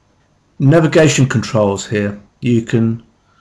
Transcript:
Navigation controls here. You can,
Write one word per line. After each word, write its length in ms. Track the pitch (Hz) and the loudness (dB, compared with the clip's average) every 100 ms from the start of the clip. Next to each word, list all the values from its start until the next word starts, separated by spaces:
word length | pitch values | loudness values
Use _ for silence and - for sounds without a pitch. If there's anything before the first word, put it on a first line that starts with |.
| _ _ _ _ _ _ | _ _ _ _ _ _
Navigation 680 | 135 160 160 175 156 135 131 | 2 2 2 2 2 2 0
controls 640 | - 98 113 104 98 - | 0 -2 -2 -2 -2 -6
here. 340 | 107 101 101 - _ | -4 -4 -8 -18 _
You 200 | 120 120 | -2 -2
can, 380 | 110 120 113 113 - _ _ _ | 0 -2 -2 -4 -12 _ _ _